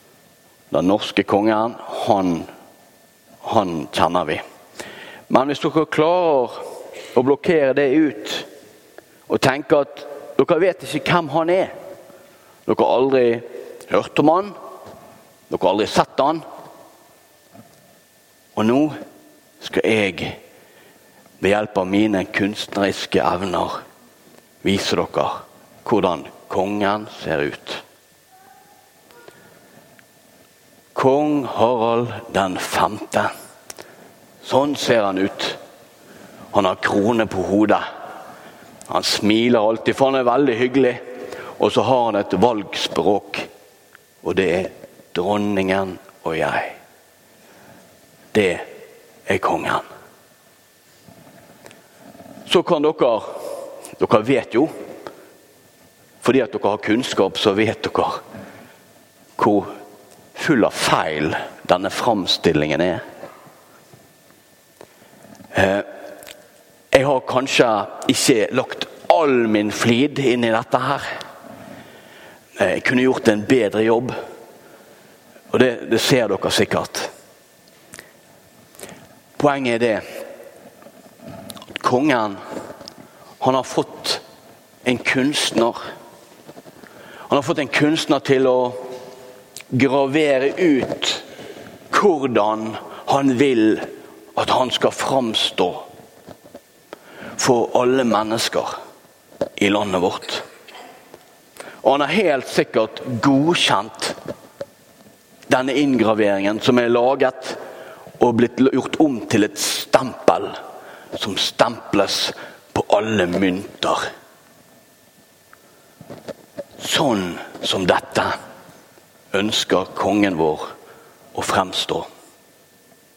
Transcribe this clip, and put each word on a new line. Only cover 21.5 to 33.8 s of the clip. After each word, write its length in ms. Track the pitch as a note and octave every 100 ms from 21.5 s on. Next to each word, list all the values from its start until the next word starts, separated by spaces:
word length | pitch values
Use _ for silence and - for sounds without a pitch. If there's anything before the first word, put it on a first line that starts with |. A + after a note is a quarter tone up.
hjelp 260 | G#2 G#2+ -
av 100 | F#2
mine 300 | G2+ G#2+ G2 F#2
kunstneriske 880 | - G2+ G#2+ - - G2 F#2 - F#2+
evner 580 | D2+ F2+ F#2+ E2+ F2 - - - - _ - - _ _ -
vise 320 | G2 - F2
dere 300 | E2+ - - - - - - - -
hvordan 380 | G#2+ F2+ D#2 - - -
kongen 580 | G2 F#2+ G#2 G2+ G#2 G#2+ -
ser 220 | - D#2 D2
ut. 240 | - - - - _ _ _ _ - - - - _ _ _ - A#4+ A#4 - - - - - - - _ _ _ _ _ _ _ _ _
Kong 500 | - C3+ C#3 D3+ D3 B2
Harald 600 | - A2 B2 A2+ A#2 A#2+ G#2+ -
den 260 | F#2+ F#2+ F2+
femte. 640 | - - - G#2 - G#2+ G#2 - - - - -